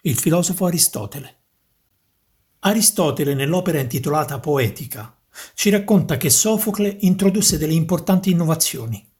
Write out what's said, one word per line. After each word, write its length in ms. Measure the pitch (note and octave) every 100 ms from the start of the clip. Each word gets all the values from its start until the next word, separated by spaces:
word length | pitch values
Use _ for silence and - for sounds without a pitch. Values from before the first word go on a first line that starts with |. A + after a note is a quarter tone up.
il 140 | - B2
filosofo 500 | - E3+ F3 F3+ F#3
Aristotele. 760 | E3+ - - G2+ C#3+ - _ _ _ _ _ _ _ _ _ _ _ _ _
Aristotele, 720 | F#3+ A3 - - D#3+ - C#3+ C#3
nell'opera 440 | C#3 F3+ F3+ D#3
intitolata 600 | B2+ C3+ C3+ D3+ D3+ C3+
Poetica, 760 | D3+ C#3+ A2 - - - G#2+ _ _ - -
ci 160 | - G#3
racconta 480 | G3+ G3+ G3+ - C#3
che 140 | D#3+
Sofocle 680 | - G#3+ A3 A3 G3+ G#3 G3
introdusse 580 | F#3 F#3 G3 G3+ - E3
delle 140 | D#3
importanti 580 | E3 E3 F3 - F#3 F#3+
innovazioni. 760 | E3+ D#3+ D#3+ - C3 A#2 G#2+ _